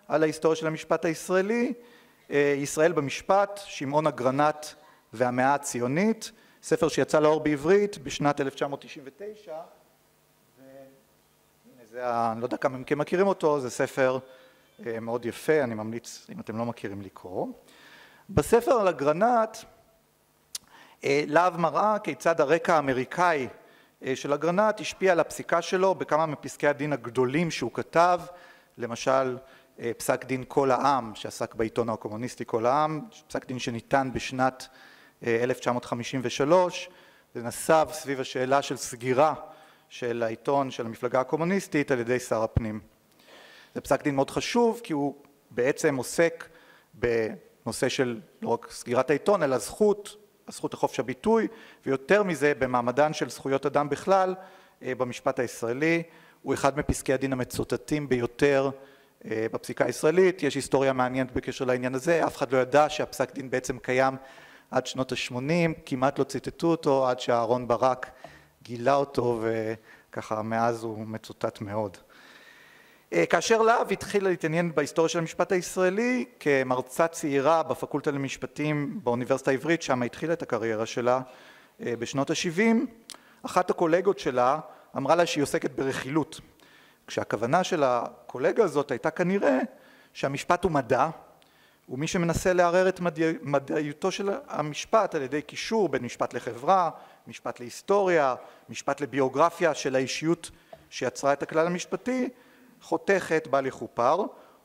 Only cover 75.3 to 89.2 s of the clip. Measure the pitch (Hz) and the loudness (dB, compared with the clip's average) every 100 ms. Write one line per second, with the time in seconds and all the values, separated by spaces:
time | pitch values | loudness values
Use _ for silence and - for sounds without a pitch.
75.3 | - 175 185 170 190 185 196 240 254 - | -2 0 0 -2 0 0 2 0 -2 -4
76.3 | - 151 135 127 127 - - - - 156 | -4 2 2 2 -2 -2 0 0 0 -2
77.3 | 139 135 165 151 123 131 147 151 139 135 | 2 4 4 2 -4 -4 -4 -2 -4 -4
78.3 | - 131 - 151 147 143 220 123 120 123 | -8 -10 -4 -2 -2 -4 -4 -2 0 0
79.3 | 135 - 131 151 165 - 127 123 - 160 | 0 0 0 2 0 0 -2 -2 -4 -4
80.3 | 165 135 113 113 110 113 - 120 127 127 | -4 -2 -2 -2 -2 -4 -2 2 2 0
81.3 | - - - - - 117 113 117 139 139 | -14 -20 -20 -20 -12 -8 -6 -4 -2 -2
82.3 | 156 180 165 226 226 285 - - - _ | -2 -2 2 4 4 0 -6 -20 -20 _
83.3 | _ 254 185 180 185 170 170 190 185 156 | _ -2 0 2 2 2 4 2 0 0
84.3 | 123 123 151 - - _ - 135 165 170 | 2 2 2 -4 -18 _ -4 2 4 4
85.3 | 151 139 165 - 139 135 123 131 156 143 | 0 0 -2 -4 -2 -4 -4 -2 -2 -2
86.3 | - - _ - - _ _ - - 104 | -8 -20 _ -20 -20 _ _ -10 -6 -4
87.3 | 110 117 165 - 175 135 120 - - - | -2 2 2 2 2 2 2 -2 -10 -14
88.3 | 123 160 180 196 143 139 123 165 - | -2 0 2 2 2 -2 -2 -2 -2